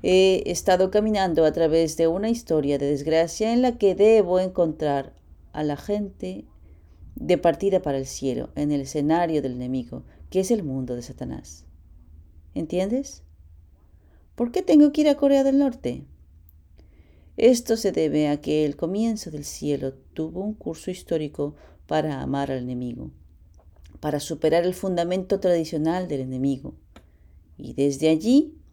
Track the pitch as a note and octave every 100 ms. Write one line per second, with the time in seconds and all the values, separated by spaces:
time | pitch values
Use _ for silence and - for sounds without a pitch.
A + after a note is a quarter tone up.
0 | F#3 F#3 F#3+ F#3+ - F3 - F#3 F#3+ G#3
1 | G#3+ G#3 F#3 E3 D#3 D#3+ E3 E3 E3 D3+
2 | E3 F3+ A3 A#3 - D#3 C#3+ C#3+ C#3+ C#3+
3 | D3 D#3+ E3 - A3 A#3+ B3+ A#3+ G3+ F#3
4 | G#3+ A3+ F3 F#3 F#3 F#3 E3 D3+ D3+ C#3
5 | C#3 - - - - - D3+ C#3+ - G#3
6 | G3+ - F#3 F#3+ - - - - - -
7 | - - D3+ F3 E3+ D3 G3 F#3 D#3 C3+
8 | C3+ - C#3 B2 - - D3 D3 C3+ D3+
9 | D3 E3 F3 D#3 C3+ B2 B2 C3 A#2+ B2
10 | - - - F#3 F#3 A3+ D#3 C3 B2+ A#2+
11 | A#2+ B2+ C3 B2+ - - - - - -
12 | - - - - - F3+ D#3+ F3+ F#3+ B3+
13 | C#4 - - - - - - _ _ -
14 | _ - _ - A#3+ - D4 D4+ D4 D4+
15 | D4+ C#4+ C#4 C#4 C4+ C#4 C#4 A#3+ B2 C3
16 | C#3 - - - - - _ - - -
17 | _ _ - - A#3 A#3+ - A3+ G3+ D#3+
18 | D#3 D3+ D3+ D3 D3+ D3+ D3+ C#3+ E3 G3
19 | A3+ A3 E3+ D3+ C#3+ - D3 C#3 C3+ C3+
20 | - - D#3+ E3+ G#3 G#3+ - D#3+ - F3+
21 | - E3 D3+ D3 D3 - - - - D#3
22 | D3+ C3+ C3+ C#3 C#3 C3 B2 B2 B2 A#2+
23 | C3 - - - - - - _ - -
24 | D3+ C#3+ - D#3 D#3 E3 F3+ F3+ F#3+ F3
25 | E3+ F#3 F#3 F#3+ F#3 E3+ D#3+ D#3 D#3+ F3+
26 | F3+ C#3 C3 B2+ C3+ C3+ C#3 - _ -
27 | _ _ - - _ - C#3 A#2+ C#3+ C#3
28 | D#3 D#3+ G#3+ C#4 - - -